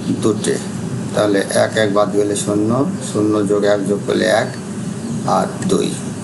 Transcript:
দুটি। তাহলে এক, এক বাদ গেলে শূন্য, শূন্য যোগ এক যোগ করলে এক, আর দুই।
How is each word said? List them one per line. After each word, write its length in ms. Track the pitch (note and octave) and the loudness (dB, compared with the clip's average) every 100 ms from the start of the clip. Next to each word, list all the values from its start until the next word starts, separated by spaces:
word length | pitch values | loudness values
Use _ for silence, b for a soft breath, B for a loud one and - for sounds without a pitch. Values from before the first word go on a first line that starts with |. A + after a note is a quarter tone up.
| - - | -2 0
দুটি। 320 | A2+ G#2 - G2+ - - - - - | 0 0 0 -2 -4 -6 -6 -6 -4
তাহলে 300 | - G#2 G2 - | 0 2 2 2
এক, 280 | A#2 A2 A2 | 2 2 2
এক 160 | G#2 | 2
বাদ 180 | G2+ G2+ | 2 2
গেলে 240 | G2+ G#2 G2+ | 2 0 0
শূন্য, 480 | G2+ G#2 A2 B2 E3 - - | 0 0 2 2 0 -2 -4
শূন্য 360 | A2 G#2+ G#2+ G2 | 0 2 2 2
যোগ 160 | G#2 | 2
এক 240 | G2+ G#2 G2 | 4 2 2
যোগ 120 | G2+ - | 0 0
করলে 180 | G2+ | 0
এক, 240 | G2+ G#2 B2 - - - - - - - - | 2 2 0 -4 -8 -6 -6 -6 -4 -4 0
আর 200 | F#2+ - - - | 0 0 -2 0
দুই। 220 | - - - - - | 0 0 -4 -6 -8